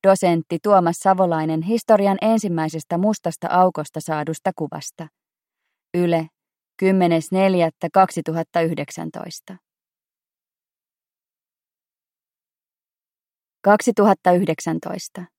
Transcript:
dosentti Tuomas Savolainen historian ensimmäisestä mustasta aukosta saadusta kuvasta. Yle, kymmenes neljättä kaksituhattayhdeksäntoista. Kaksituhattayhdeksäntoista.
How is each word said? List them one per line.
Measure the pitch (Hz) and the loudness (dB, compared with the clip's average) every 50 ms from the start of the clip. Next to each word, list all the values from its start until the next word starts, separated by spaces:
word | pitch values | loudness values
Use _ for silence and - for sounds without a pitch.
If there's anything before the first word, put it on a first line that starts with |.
| - | 4
dosentti | 190 190 190 - 180 170 165 156 _ 170 165 _ | 4 2 4 2 0 0 0 -2 _ -6 -4 _
Tuomas | 208 208 190 175 170 170 - | 4 4 4 4 2 -2 0
Savolainen | - 190 190 185 190 175 165 160 156 160 160 160 160 | 2 0 2 2 2 0 0 -2 -2 -2 -4 -4 -2
historian | 185 226 233 - - 220 202 196 196 196 - - | -2 -4 -4 2 2 2 4 4 2 0 0 0
ensimmäisestä | 220 226 220 208 202 175 165 160 160 160 160 - _ 175 170 | 0 0 0 -2 -2 -4 -2 -4 -4 -6 -10 -8 _ -4 -2
mustasta | 190 214 220 - _ 170 165 - - 165 | 0 0 -2 -2 _ -8 -8 -6 -6 0
aukosta | - 180 185 185 175 - 151 - _ 160 | 2 4 4 4 2 -2 -10 -8 _ -12
saadusta | - - 160 151 151 151 160 - _ 190 180 | -8 -6 -6 -4 -4 -6 -8 -4 _ -6 -4
kuvasta. | - 160 143 - 156 - - _ _ 165 151 _ _ _ _ _ _ _ _ _ _ _ _ _ _ _ _ _ | -4 -8 -8 -8 -12 -14 -14 _ _ -16 -16 _ _ _ _ _ _ _ _ _ _ _ _ _ _ _ _ _
Yle, | 175 180 175 170 165 160 160 _ _ _ _ _ _ _ _ _ | -2 0 2 2 0 -2 -4 _ _ _ _ _ _ _ _ _
kymmenes | - 190 190 190 190 185 170 170 165 160 - 185 | -2 0 2 4 4 4 4 2 0 0 -2 0
neljättä | 185 196 190 190 180 170 165 - _ - 175 _ | 2 2 2 4 2 0 0 -2 _ -8 0 _
kaksituhattayhdeksäntoista. | 196 190 180 - 170 156 - 160 165 165 _ _ 170 165 165 170 - 147 - - - 170 160 - - - - - - _ - 190 180 _ _ _ _ _ _ _ _ _ _ _ _ _ _ _ _ _ _ _ _ _ _ _ _ _ _ _ _ _ _ _ _ _ _ _ _ _ _ _ _ _ _ _ _ _ _ _ _ _ _ _ _ _ _ _ _ _ _ _ _ _ _ _ _ _ _ _ _ _ _ _ _ _ _ _ _ _ _ _ _ _ | 4 4 4 2 -6 -6 -4 -4 -6 -6 _ _ -2 0 0 -2 -4 -8 -10 -10 -12 -12 -12 -10 -12 -14 -14 -16 -18 _ -20 -20 -20 _ _ _ _ _ _ _ _ _ _ _ _ _ _ _ _ _ _ _ _ _ _ _ _ _ _ _ _ _ _ _ _ _ _ _ _ _ _ _ _ _ _ _ _ _ _ _ _ _ _ _ _ _ _ _ _ _ _ _ _ _ _ _ _ _ _ _ _ _ _ _ _ _ _ _ _ _ _ _ _ _
Kaksituhattayhdeksäntoista. | 196 208 214 - - 226 - 202 214 196 - _ 180 180 180 175 165 160 - - 170 160 165 - - - 185 - - _ - 175 _ _ | 2 2 4 2 0 2 4 4 4 4 2 _ 2 2 2 2 -2 -4 -6 -4 -6 -6 -6 -8 -10 -12 -12 -12 -14 _ -16 -18 _ _